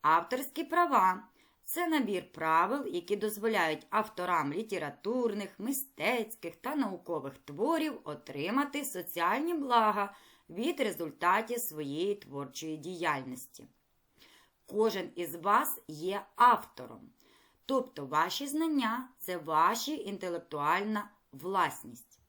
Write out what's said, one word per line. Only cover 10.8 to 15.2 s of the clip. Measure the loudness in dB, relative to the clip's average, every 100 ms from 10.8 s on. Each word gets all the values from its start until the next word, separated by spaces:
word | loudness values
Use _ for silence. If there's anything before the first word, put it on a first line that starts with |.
| -2 -2 -8 0 2 4 2 -4
своєї | -6 -6 -6 -2 -2 -2
творчої | -6 -10 -8 -8 -8 -8
діяльності. | -8 -4 -2 -2 -6 -10 -14 -20 -20 _ _ _ _ _ -20 -20 _ _ _
Кожен | 2 2 2 -6
із | -6